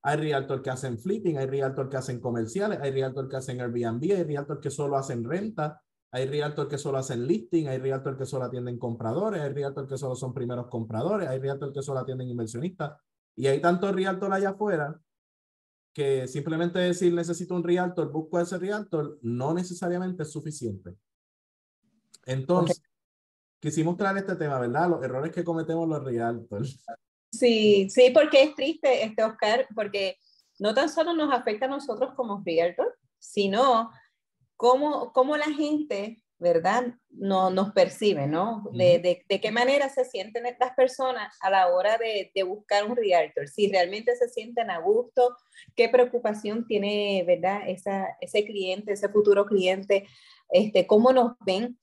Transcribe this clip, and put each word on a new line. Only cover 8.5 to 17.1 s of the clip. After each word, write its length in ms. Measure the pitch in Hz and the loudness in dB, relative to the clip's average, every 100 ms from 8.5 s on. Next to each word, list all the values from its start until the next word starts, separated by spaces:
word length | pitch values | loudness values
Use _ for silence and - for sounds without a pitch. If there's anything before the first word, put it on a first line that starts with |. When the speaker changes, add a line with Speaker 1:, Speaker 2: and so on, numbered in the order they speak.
| 123 123 120 | -8 -8 -6
Speaker 1:
compradores, 600 | 120 113 110 147 214 196 | -6 -6 -4 -2 -2 -4
hay 120 | 147 | -6
realtor 340 | 135 139 139 135 | -4 -6 -6 -10
que 80 | 135 | -8
solo 180 | 139 | -6
son 200 | 123 131 | -6 -8
primeros 320 | 120 120 123 120 | -6 -6 -6 -8
compradores, 580 | 117 113 113 151 208 160 | -8 -6 -4 -2 -2 -4
hay 100 | 131 | -4
realtor 340 | 135 139 143 | -6 -6 -8
que 100 | 139 | -8
solo 180 | 135 135 | -6 -6
atienden 280 | 127 127 127 | -6 -8 -8
inversionistas. 720 | 120 113 117 175 185 147 - _ _ _ | -8 -8 -6 -8 -8 -10 -10 _ _ _
Y 120 | - 135 | -2 0
hay 140 | 139 | 2
tantos 300 | 170 180 202 | 2 2 0
realtor 360 | 185 190 185 196 | -2 -2 -2 -2
allá 180 | 196 196 | -2 -2
afuera 500 | 196 208 165 147 156 _ _ _ _ _ _ _ _ _ | -2 -2 -2 -4 -10 _ _ _ _ _ _ _ _ _
que 340 | - 139 135 127 | -4 0 0 -2
simplemente 500 | 147 156 160 175 180 | -6 -4 -2 -2 0
decir, 340 | 180 175 175 | 0 2 2